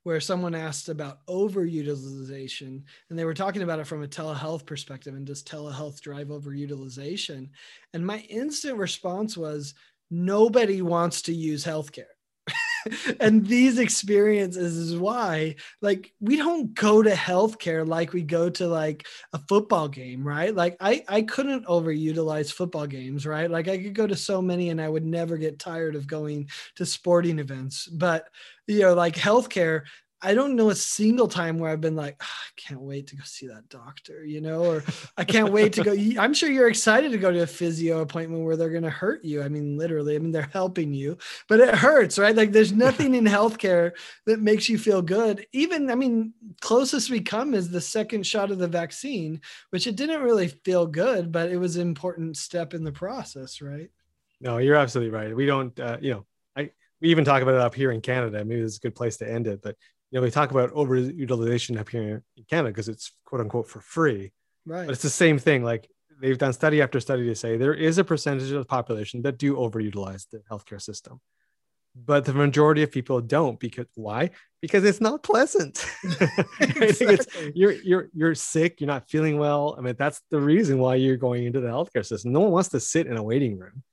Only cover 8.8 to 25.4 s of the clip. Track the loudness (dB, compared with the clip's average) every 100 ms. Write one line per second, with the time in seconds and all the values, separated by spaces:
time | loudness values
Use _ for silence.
8.8 | -6 -4 -6 -4 -6 -6 -8 -8 -10 -16
9.8 | _ _ _ -4 0 4 6 6 4 0
10.8 | 0 2 0 -2 -4 -4 -4 -4 -4 -6
11.8 | -8 -14 -20 _ _ _ -8 -6 -4 -6
12.8 | -6 -6 -6 2 6 6 6 6 6 6
13.8 | 2 0 2 4 6 4 0 -2 -4 -2
14.8 | -4 -2 -2 -2 -2 -2 -4 -6 -18 _
15.8 | -2 -2 -4 _ 0 2 2 -2 -4 0
16.8 | 6 6 6 0 0 0 0 -2 -4 -2
17.8 | -2 -2 -2 -4 -2 0 0 -2 -2 -2
18.8 | -2 -6 -14 -20 -14 -14 0 0 2 0
19.8 | 0 -8 -12 -8 -6 -2 -2 0 0 0
20.8 | 0 0 0 -2 0 -2 -2 -4 0 0
21.8 | 0 -2 -2 -2 -2 -2 -6 -6 -6 -6
22.8 | -8 -10 -8 -8 -6 -4 -2 -2 -2 -4
23.8 | -4 -2 -2 -2 -2 -2 0 -2 -2 -2
24.8 | -2 -2 -2 -4 -4 -4